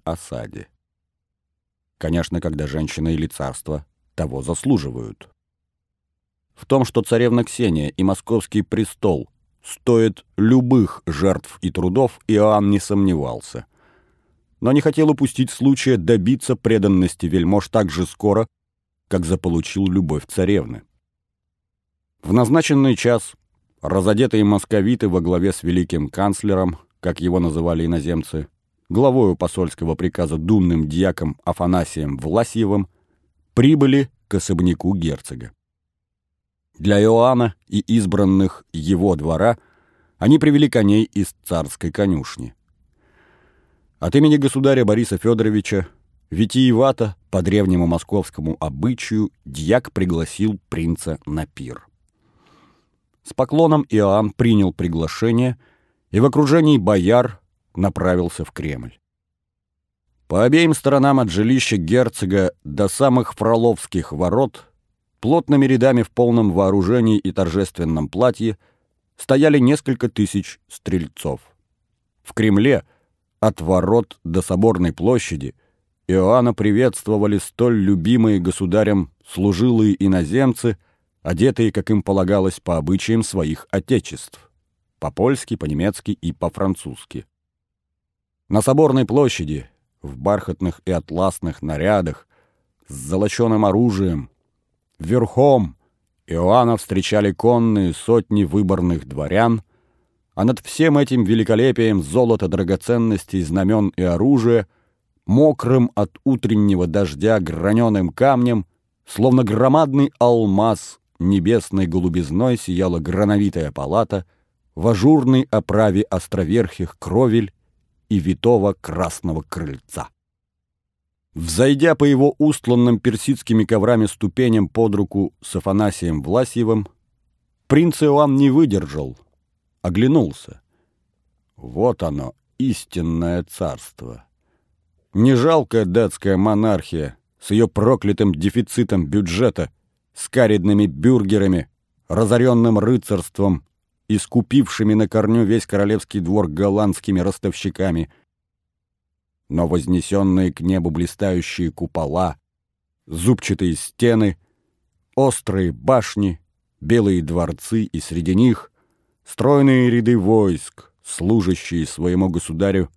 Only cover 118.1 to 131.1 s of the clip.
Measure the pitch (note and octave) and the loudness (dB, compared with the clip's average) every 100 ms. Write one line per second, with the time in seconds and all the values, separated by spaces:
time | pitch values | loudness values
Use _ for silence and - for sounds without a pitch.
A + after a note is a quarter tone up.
118.1 | G#2 D#2+ F#2 A2+ A#2+ G2+ F#2+ - D#2+ E2+ | -2 0 0 2 2 2 -2 -8 -4 -4
119.1 | - F2+ D#2 - - D#2 C2+ - - - | -4 -6 -6 -8 -10 -10 -12 -14 -14 -14
120.1 | _ _ _ _ _ _ _ _ _ _ | _ _ _ _ _ _ _ _ _ _
121.1 | _ _ D#2+ E2 D#2+ C3+ C#3 E3 D3+ C#3+ | _ _ -12 -6 0 2 4 2 4 4
122.1 | C3+ C#3+ - D3+ D3+ - A#2+ A#2+ A2+ B2 | 4 2 2 0 0 0 2 4 2 0
123.1 | A2 - C#3 - A2+ G2+ A2 G#2+ A#2 G#2+ | -2 -2 -4 0 0 2 2 2 2 0
124.1 | - G2+ - B2+ A2+ G2 - A2+ G2+ G2 | -2 -4 0 2 2 0 0 0 0 -2
125.1 | G2 F#2+ - - F#2+ - G2 G#2 - F2 | -2 -4 -6 -10 -6 -2 0 0 -2 -4
126.1 | D#2 C#2 A2 B2+ A#2+ A2 A2 G2 _ _ | -4 -2 -2 -2 -2 -2 -2 -4 _ _
127.1 | _ _ _ _ _ - C#3+ E3+ - D3+ | _ _ _ _ _ 0 4 4 2 2
128.1 | C#3+ D3 C3+ C#3 C3+ D3+ G2 D#2+ D2 C#2 | 4 4 4 4 4 2 2 -2 -8 -10
129.1 | B1 _ _ _ _ _ _ F2 F2 B2+ | -12 _ _ _ _ _ _ -4 0 2
130.1 | D#3 F2+ - - - _ _ _ _ _ | 2 0 -4 -16 -20 _ _ _ _ _